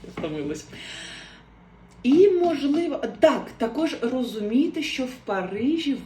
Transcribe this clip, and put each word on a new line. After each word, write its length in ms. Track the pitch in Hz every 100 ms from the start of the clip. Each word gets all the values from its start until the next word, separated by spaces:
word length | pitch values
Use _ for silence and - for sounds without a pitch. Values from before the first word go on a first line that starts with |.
я 60 | - -
втомилась. 500 | 165 151 143 151 - - - - - - - - - - - - - -
І, 260 | 247 302 403
можливо, 720 | 359 349 294 285 302 339 269 226 -
так, 300 | 214 - - -
також 380 | 226 285 320 -
розумійте, 800 | 247 254 233 214 208 240 339 339
що 220 | 285 -
в 100 | 254 -
Парижі 720 | - 196 185 196 254 330 285 233